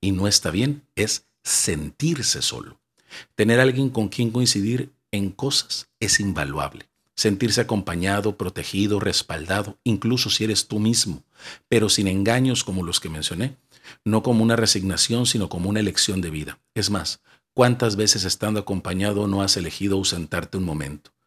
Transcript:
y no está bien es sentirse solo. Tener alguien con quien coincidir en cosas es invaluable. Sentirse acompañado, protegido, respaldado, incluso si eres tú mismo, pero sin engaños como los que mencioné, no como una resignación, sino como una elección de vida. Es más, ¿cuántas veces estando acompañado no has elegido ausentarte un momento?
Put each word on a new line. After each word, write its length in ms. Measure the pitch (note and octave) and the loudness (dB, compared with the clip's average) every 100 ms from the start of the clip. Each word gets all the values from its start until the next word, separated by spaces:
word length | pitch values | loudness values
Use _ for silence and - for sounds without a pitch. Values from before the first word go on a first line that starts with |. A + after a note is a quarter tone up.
y 120 | F#2+ | 0
no 140 | F#2+ G2+ | 2 2
está 240 | G2+ F2+ | 2 2
bien 360 | E2+ C3 C#3+ - - | 0 0 -2 -8 -4
es 300 | G#2+ - - _ | -2 -4 -8 _
sentirse 1000 | - - - D#2+ D2 - D#3 D#3 A2 C#2+ | -2 0 0 -2 -6 -4 -2 0 -2 -2
solo. 400 | - - - - _ _ _ - - | -2 -6 -12 -18 _ _ _ -20 -10
Tener 260 | - G#2+ A#2 | 0 4 6
alguien 300 | C3 B2+ C3+ | 6 4 0
con 180 | A#2+ G#2 | 0 -2
quien 220 | - A#2 | 0 0
coincidir 640 | A#2+ A#2+ - G2+ A#2+ - _ _ | 2 2 2 0 -2 -4 _ _
en 180 | G2+ G2 | -4 -4
cosas 640 | - C3+ - - - - _ | -4 -2 -2 -2 -8 -10 _
es 200 | A2 - | 0 2
invaluable. 680 | G2+ D#2+ C#2+ C#2+ C#2 - - _ _ | 2 -2 -2 -4 -6 -8 -20 _ _
Sentirse 460 | - A2 G2+ A#2+ - | 0 0 2 2 2
acompañado, 800 | A2+ G#2+ F#2 E2+ F#2+ G2+ G#2 G2+ | 0 -2 -2 -2 0 0 0 -2
protegido, 640 | F#2 - D#2 G2 G2+ G#2 | -6 -6 -4 0 2 2
respaldado, 760 | G2 - - E2 D#2+ G2 G#2 - | 2 0 -2 -8 -2 -2 -2 -4
incluso 460 | - G2+ A2 B2 A2 | -2 0 0 0 0
si 140 | - | 0
eres 240 | G#2+ G#2 - | 2 0 -2
tú 100 | G#2+ | 0
mismo, 440 | A2 A#2 - D2 - _ - - _ | 2 2 0 -4 -12 _ -18 -18 _
pero 220 | A2+ G#2+ | 4 4
sin 180 | - G2 | 2 2
engaños 560 | F#2+ G2 A#2+ C3 A#2+ | 2 2 4 2 2
como 180 | - F#2 | -2 -4
los 160 | E2+ E2+ | -2 -4
que 120 | - | -6
mencioné, 460 | D#2 D#2 E2+ B2+ - _ _ - - - | -6 -4 -2 -4 -6 _ _ -20 -8 0
no 160 | A2 | 0
como 200 | A#2+ A2+ | 2 4
una 140 | A2+ A#2 | 4 4
resignación, 680 | A2 G2+ F#2+ F2+ - A#2 A#2+ | 4 2 0 0 0 2 0
sino 240 | A2 F#2 | 0 -2
como 180 | F2 F#2 | -2 -2
una 120 | G#2+ | 0
elección 420 | G2+ E2 - F#2+ | 0 0 0 0
de 80 | F2 | -4
vida. 300 | D#2 D2+ - _ | -6 -8 -12 _
Es 160 | - G#2 | -4 -2
más, 300 | G2+ E2 - _ _ _ | -2 -4 -8 _ _ _
¿cuántas 420 | - B2 A#2+ A#2 G2+ | 4 4 4 0 0
veces 260 | G#2+ G#2 | 0 -2
estando 380 | F#2 - G#2+ G#2+ | -4 -2 -2 -2
acompañado 680 | G2 F#2+ F2+ F#2 G2+ G2+ G#2 | -2 -4 -2 -2 0 0 0
no 160 | G2 | 0
has 140 | F#2+ F#2+ | 2 0
elegido 400 | E2+ - G2 G2 | -2 -4 0 0
ausentarte 600 | F#2+ F2 D#2+ F2+ D#2+ F#2+ | 0 -4 -4 -6 -4 -4
un 60 | |
momento? 460 | F2+ D2+ C#2 D2 - _ | -4 -4 -6 -10 -16 _